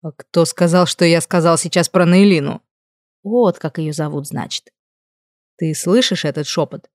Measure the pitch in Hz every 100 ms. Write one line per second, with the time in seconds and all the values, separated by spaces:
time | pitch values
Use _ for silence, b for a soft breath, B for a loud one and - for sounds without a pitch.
0 | 165 - - - 165 - 175 175 180 -
1 | 170 165 160 175 165 160 165 - 170 185
2 | 170 180 202 175 143 - _ _ _ _
3 | _ _ 196 240 220 170 156 - 156 151
4 | 151 151 147 147 - - _ _ _ _
5 | _ _ _ _ _ _ 160 151 - 214
6 | 254 180 151 143 147 - 147 - _